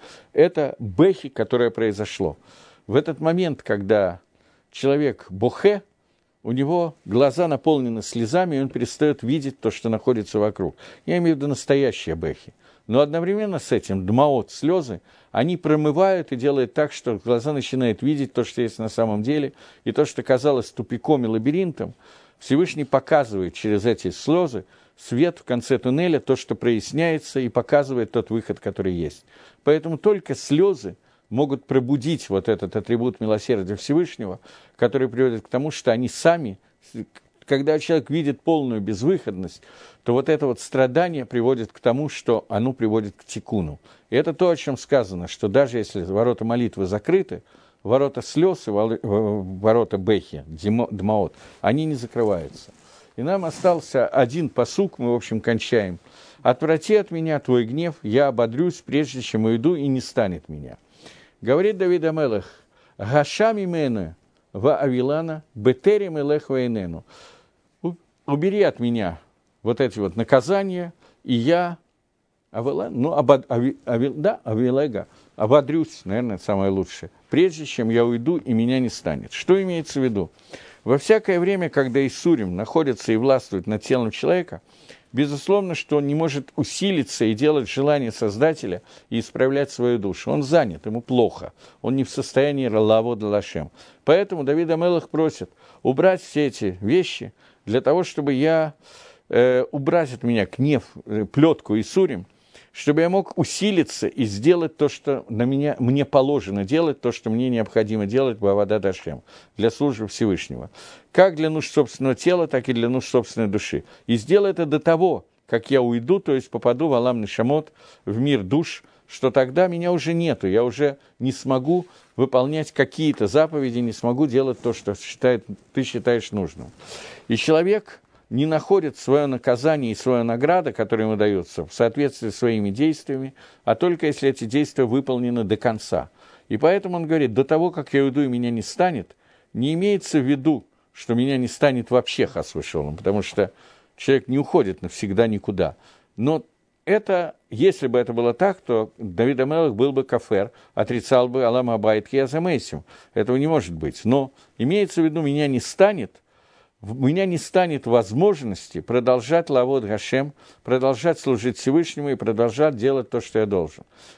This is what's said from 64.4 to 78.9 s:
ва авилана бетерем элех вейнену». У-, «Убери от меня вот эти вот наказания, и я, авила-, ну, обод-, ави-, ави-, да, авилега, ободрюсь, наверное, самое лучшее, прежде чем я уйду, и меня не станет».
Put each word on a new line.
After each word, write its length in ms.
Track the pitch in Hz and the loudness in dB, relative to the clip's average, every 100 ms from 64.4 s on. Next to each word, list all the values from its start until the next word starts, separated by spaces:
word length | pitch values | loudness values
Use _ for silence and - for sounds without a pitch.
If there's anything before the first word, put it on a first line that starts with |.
| _ | _
ва 260 | 98 127 143 | 0 2 2
авилана 640 | 139 123 127 151 165 156 - | 0 0 0 -2 -4 -10 -14
бетерем 640 | 110 123 127 196 208 190 156 | 0 2 4 4 2 0 -4
элех 320 | 143 151 - | 0 -2 0
вейнену». 560 | 131 123 110 90 80 - - - _ _ _ _ _ | -2 -2 -4 -6 -10 -14 -20 -20 _ _ _ _ _
У-, 100 | 170 170 _ _ - | -10 -10 _ _ -4
«Убери 380 | 143 185 208 | -2 0 2
от 160 | 170 - | 2 2
меня 400 | 120 117 92 82 _ _ _ _ | -2 -2 -4 -6 _ _ _ _
вот 180 | 110 120 | -4 0
эти 200 | 127 107 | 0 0
вот 160 | 98 101 | -4 -2
наказания, 800 | 113 135 147 196 196 180 170 - _ _ | 4 4 4 -2 -2 -6 -8 -12 _ _
и 100 | - | -4
я, 440 | 120 123 170 175 170 _ _ _ _ _ _ _ | 0 2 2 0 -8 _ _ _ _ _ _ _
авила-, 380 | 110 127 143 202 | -6 -4 -4 -4
ну, 240 | 120 147 | -2 -2
обод-, 320 | 147 127 135 - | 2 4 4 4
ави-, 300 | 120 131 139 - | -2 -2 -4 -4
ави-, 240 | 120 135 | -2 -2
да, 300 | 131 180 - | -2 -2 -2
авилега, 640 | - 110 123 135 151 101 - _ _ - | -4 0 0 0 -2 -4 -10 _ _ -2
ободрюсь, 640 | 107 147 135 160 151 - 92 | 4 4 4 -2 -2 -6 -6
наверное, 320 | 107 123 92 | -4 -4 -6
самое 340 | - 98 98 | -4 0 0
лучшее, 400 | 95 90 - - _ - | 0 -4 -8 -18 _ -2
прежде 360 | 139 185 160 143 | 2 2 0 -10
чем 240 | - 113 | -4 0
я 160 | 117 117 | 2 2
уйду, 320 | 120 127 170 | 0 -2 -2
и 160 | 135 | 0
меня 260 | 113 120 131 | 0 2 0
не 100 | |
станет». 420 | 120 | -2